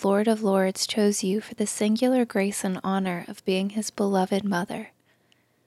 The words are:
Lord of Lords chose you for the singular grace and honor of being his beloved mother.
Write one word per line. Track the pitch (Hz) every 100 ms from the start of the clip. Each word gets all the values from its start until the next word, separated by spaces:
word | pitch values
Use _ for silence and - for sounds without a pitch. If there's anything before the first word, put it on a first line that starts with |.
Lord | 196 202 214
of | 214
Lords | 220 196 190 - -
chose | - 208 208
you | 190 214
for | -
the | - 208
singular | - 214 220 254 254 233
grace | 202 196 -
and | 196 185
honor | 190 190 190 175 -
of | 208 -
being | 185 196
his | 214 -
beloved | - 202 190 190 196
mother. | 202 175 196 - 220 _ _ _ _ _ _ _